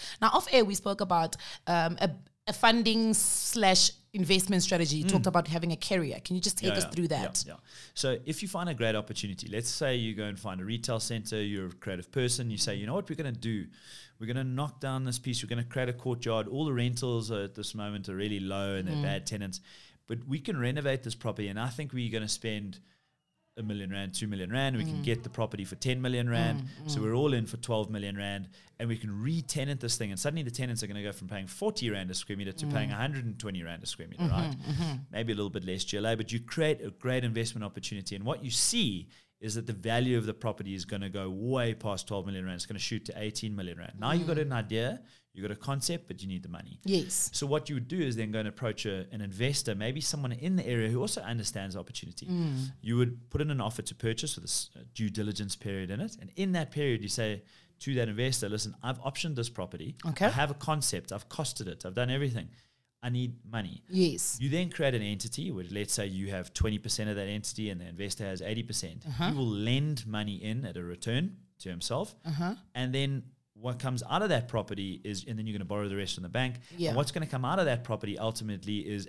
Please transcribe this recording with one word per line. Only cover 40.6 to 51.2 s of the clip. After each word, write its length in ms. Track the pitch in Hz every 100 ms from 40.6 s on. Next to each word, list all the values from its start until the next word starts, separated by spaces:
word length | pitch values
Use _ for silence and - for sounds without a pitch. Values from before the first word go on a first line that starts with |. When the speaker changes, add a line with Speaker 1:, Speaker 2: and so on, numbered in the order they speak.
| 98 95
Speaker 2:
is 80 | 85
gonna 240 | 101 98
go 200 | 98 95
way 440 | 95 117 131 117
past 340 | 113 110 95 -
twelve 180 | 101 92
million 180 | 95 92
rand. 100 | 90
It's 100 | -
gonna 140 | 101
shoot 260 | - 110 -
to 80 | -
eighteen 340 | 107 107 113 101
million 220 | 90 85
rand. 160 | 87 98
Now 120 | 113
you've 160 | 165 160
got 100 | 156
Speaker 1:
Mm. 40 | 147
Speaker 2:
an 60 |
idea, 480 | 123 101 110 117 247 - - _
you've 100 | -
got 80 | 101
a 80 | 202
concept, 480 | - 139 131 170 -
but 140 | -
you 60 | 95
need 120 | 92
the 80 | 92
money. 300 | 85 - - 190
Speaker 1:
Yes. 440 | 190 139 - -
Speaker 2:
So 120 | - 143
what 220 | 151 147
you 60 | 143
would 140 | 123
do 100 | 180
is 160 | 147 113
then 160 | 110
go 80 | 110
and 80 | 107
approach 380 | - 123 107 110
a, 200 | 95 92
an 80 | 104
investor, 560 | 101 95 123 143 - 101
maybe 240 | 110 139
someone 320 | 139 147 131
in 240 | 120 156 185
the 100 | 120
area 240 | 120 110
who 120 | 120
also 180 | 208 -